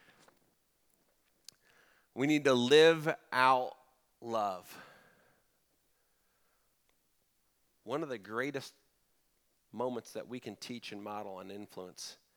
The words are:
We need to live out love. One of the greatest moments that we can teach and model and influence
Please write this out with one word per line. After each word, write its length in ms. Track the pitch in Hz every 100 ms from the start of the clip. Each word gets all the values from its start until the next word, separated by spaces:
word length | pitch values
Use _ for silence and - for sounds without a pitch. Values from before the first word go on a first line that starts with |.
| - - - _ _ _ _ _ _ _ _ _ _ _ - - _ _ _ _ _ -
We 120 | 139
need 160 | 151
to 100 | 139
live 580 | 127 123 147 160 165 156 - _
out 400 | 127 131 131 127 - _ _ _ _
love. 520 | 117 113 101 92 - - - - - _ _ _ _ _ _ _ _ _ _ _ _ _ _ _ _ _ _ _ _ _ _ _ _ _ _ _
One 220 | 104 139
of 40 | 156
the 100 | 120
greatest 540 | 98 113 139 139 - - _ _ _ _ _ _ _ _ _
moments 400 | 107 127 120 -
that 160 | 110 -
we 100 | 123
can 160 | 120
teach 380 | 101 - 120 -
and 100 | 104
model 380 | 104 104 104 92
and 100 | 95
influence 680 | 101 101 - 90 - - - _